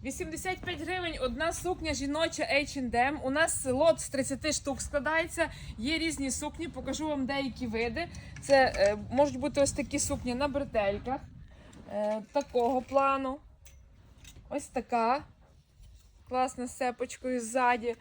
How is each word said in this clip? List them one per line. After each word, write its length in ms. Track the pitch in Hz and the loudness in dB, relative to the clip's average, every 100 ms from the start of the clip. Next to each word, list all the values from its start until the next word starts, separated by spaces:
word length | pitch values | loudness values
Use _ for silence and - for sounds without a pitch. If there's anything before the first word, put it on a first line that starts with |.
Вісімдесят 580 | 262 - 339 320 370 370 | -6 -6 -6 -6 -4 -4
п'ять 200 | - 330 | -6 -6
гривень 360 | 320 370 349 302 | -4 -4 -4 -2
одна 320 | 254 240 320 | -4 0 -2
сукня 400 | 330 349 370 311 | -2 -4 -2 -2
жіноча 500 | 262 277 294 330 330 | -2 -2 0 0 0
H 340 | - 277 294 285 | 2 2 0 -4
and 140 | 254 | -2
M. 300 | 233 262 294 | 2 2 2
У 60 | 262 | -2
нас 360 | 285 330 - 262 | 2 2 2 0
лот 340 | 254 330 320 | 4 6 4
з 100 | - | 0
тридцяти 420 | - 262 262 311 | -2 -2 -2 -2
штук 300 | 285 - 262 | -2 -2 -6
складається. 680 | - 285 277 320 330 - 302 - - - | -2 -2 0 0 0 0 -2 -2 -12 -6
Є 200 | 233 320 | -2 0
різні 340 | 320 269 269 | 0 -2 -2
сукні, 360 | 254 294 294 330 | -2 -4 -6 -8
покажу 400 | 254 247 277 311 | -6 -6 -2 -2
вам 180 | 285 254 | 0 0
деякі 420 | 277 269 208 247 | 0 -2 -4 -4
види. 400 | 220 233 233 349 - - - | -2 -2 -2 -6 -8 -14 -12
Це, 320 | - 277 262 - | 6 8 8 6
е, 220 | 196 208 208 | 4 4 0
можуть 280 | 240 285 254 | 4 4 2
бути 220 | 262 285 | -2 4
ось 100 | 277 | 2
такі 280 | - 240 285 | 2 -2 -2
сукні 360 | - 277 247 247 | -2 -2 -2 -2
на 120 | 285 | 0
бретельках, 760 | 269 277 226 202 202 226 262 - - - - - - - | 0 0 0 0 0 -4 -6 -6 -18 -18 -20 -20 -18 -8
е, 300 | 202 208 214 202 | -2 -2 -2 0
такого 500 | 285 277 254 233 262 | -2 2 2 4 2
плану. 560 | 240 269 269 269 269 285 - - - - - - - - - - - | 2 2 4 2 -2 -6 -12 -20 -20 -20 -20 -20 -20 -20 -20 -20 -8
Ось 180 | 285 - | -8 -4
така. 560 | 262 - 240 226 269 - - - - _ _ - - - - - | -6 -2 2 2 2 -2 -20 -20 -20 _ _ -20 -20 -20 -20 -4
Класна 380 | 254 254 254 247 | 0 0 -2 -8
з 100 | - | -2
цепочкою 640 | 254 247 247 - 254 254 | -4 -2 -6 -6 -2 -2
ззаді. 540 | 226 247 247 247 233 233 | 0 2 4 4 0 -2